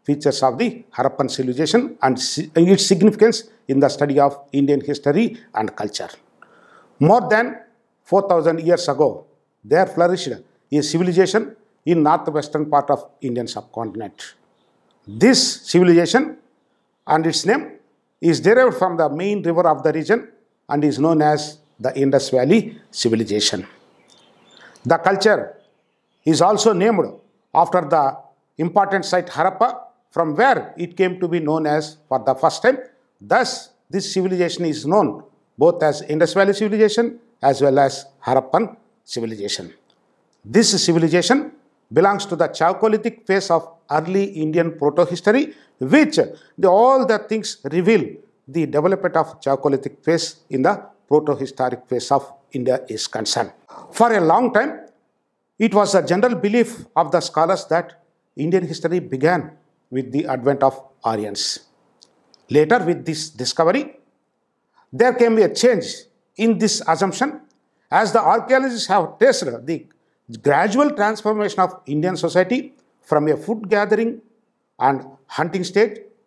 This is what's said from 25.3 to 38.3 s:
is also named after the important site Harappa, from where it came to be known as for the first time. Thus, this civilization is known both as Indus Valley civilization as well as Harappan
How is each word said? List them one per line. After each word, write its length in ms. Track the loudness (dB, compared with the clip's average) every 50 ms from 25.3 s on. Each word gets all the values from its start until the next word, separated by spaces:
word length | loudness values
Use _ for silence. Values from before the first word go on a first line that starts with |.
| 2 2 -2 -8 -14 _ _ _ _ _ _ _ _ _ _ _ _ _ -2
is 160 | 0 2 4
also 320 | 4 4 4 2 2 2
named 400 | 2 2 2 2 2 0 -2 -2 -6 -14 _ _ _ _ _ _ 0
after 280 | 0 2 2 2 0
the 340 | 0 2 0 2 2 0 -2 -6 -12 _ _ _ _ _ _
important 480 | -6 -4 0 0 0 0 2 0 -4 -2
site 220 | -2 -2 -2 -2
Harappa, 560 | -4 -4 -2 -2 -2 0 0 -2 -2 -2 -6 -16 -20 _ _ _ _
from 240 | -4 -2 -2 0 0
where 380 | 2 2 2 2 0 -2 -10 -10 -10
it 180 | -10 -6 -2
came 240 | -2 -2 -2 -2 -4
to 80 | -4 -2
be 120 | -2 -2
known 260 | -2 -2 -2 0 0
as 320 | 0 -2 -2 -4 -6 -12 _ _ -6
for 160 | -6 -2 0
the 100 | -2 -2
first 280 | 0 0 -2 0 0
time. 160 | 0 0 0 0 -4 -16 _ _ _ _ _ _
Thus, 480 | -4 0 0 0 0 0 -6 -10 -14 -18 _ _ _ _
this 200 | -8 -8 -6 -4 -4
civilization 500 | -2 -2 -2 0 -2 -2 -2 -4 -4 -4
is 220 | -4 -4 -4 -4
known 380 | 0 0 2 0 0 -2 -8 -14 _ _ _ _ _ _ 2
both 240 | 2 2 2 2
as 180 | 0 -2 -2 -2
Indus 320 | -6 -4 -2 0 0 0
Valley 220 | 2 2 2 2 2
civilization 640 | 0 -2 -2 2 2 2 2 2 0 -2 -2 -4 -10 _ _ _ -2
as 220 | 0 0 2 2
well 160 | 2 2 4 4
as 260 | 2 2 0 -4 -16 -20 _ _ -4
Harappan 500 | 0